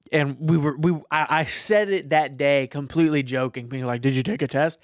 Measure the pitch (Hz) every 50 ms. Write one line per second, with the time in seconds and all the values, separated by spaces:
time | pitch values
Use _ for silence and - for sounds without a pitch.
0 | _ - - 156 147 139 139 123 160 156 165 170 143 151 143 127 156 175 180 156
1 | - _ - 156 156 - 151 156 160 - - - - - 214 208 208 202 196 190
2 | - 143 156 156 151 139 139 127 143 143 143 143 135 123 - 143 143 131 - 160
3 | 165 160 151 147 139 127 127 131 127 131 - 131 120 120 123 135 127 123 120 123
4 | 120 135 135 127 127 175 208 131 151 127 120 135 147 165 160 -